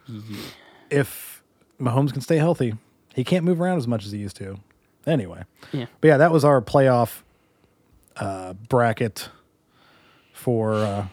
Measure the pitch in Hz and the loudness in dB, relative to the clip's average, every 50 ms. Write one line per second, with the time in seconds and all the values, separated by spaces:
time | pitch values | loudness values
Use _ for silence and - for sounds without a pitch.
0 | _ - 113 107 107 110 104 95 120 127 - - - - - _ _ - 147 143 | _ -18 -16 -16 -14 -14 -14 -14 -14 -16 -18 -20 -20 -20 -20 _ _ -4 -2 -2
1 | 135 - - - - - - - _ _ _ _ _ _ _ - 135 123 117 135 | -2 -2 -6 -16 -18 -18 -20 -20 _ _ _ _ _ _ _ -6 -4 0 0 2
2 | 143 143 - 139 - - 165 156 151 170 165 - 131 117 107 110 _ _ _ _ | 0 0 -2 -4 -2 0 2 2 2 2 0 0 -2 -4 -4 -6 _ _ _ _
3 | _ _ - 131 123 - 175 185 165 180 180 165 175 185 180 165 120 120 120 107 | _ _ -6 -4 -2 0 0 0 2 2 0 0 0 0 0 -2 -2 -2 -4 -4
4 | 101 104 104 104 104 98 - - 101 95 98 98 - _ _ _ _ _ _ _ | -4 -8 -10 -8 -10 -10 -10 -12 -14 -14 -14 -14 -18 _ _ _ _ _ _ _
5 | - 147 165 135 98 87 85 151 - - _ _ - - - 143 120 - _ - | -4 -2 -2 -2 -2 -6 -10 -14 -16 -18 _ _ -16 -10 -8 -8 -8 -8 _ 2
6 | - 156 147 135 156 170 165 156 131 147 143 131 110 - - 143 135 131 123 120 | 4 6 6 8 6 6 6 4 4 4 4 4 2 2 4 4 6 6 4 4
7 | 117 - - - _ _ _ _ _ _ _ _ _ _ _ _ _ _ _ _ | 2 0 -4 -10 _ _ _ _ _ _ _ _ _ _ _ _ _ _ _ _
8 | _ _ - - 104 101 98 95 92 92 92 98 110 - 135 123 120 117 107 - | _ _ -12 -10 -8 -8 -8 -10 -10 -14 -14 -16 -8 -2 0 2 2 2 2 0
9 | 123 110 - - - - - _ _ _ _ _ _ _ _ _ _ _ _ _ | -4 -6 -6 -8 -14 -16 -18 _ _ _ _ _ _ _ _ _ _ _ _ _
10 | _ _ _ _ _ _ _ - - 131 120 113 110 110 107 107 107 104 101 104 | _ _ _ _ _ _ _ -10 -4 -2 -2 0 0 0 0 0 -2 -2 -2 -4
11 | 98 92 | -6 -8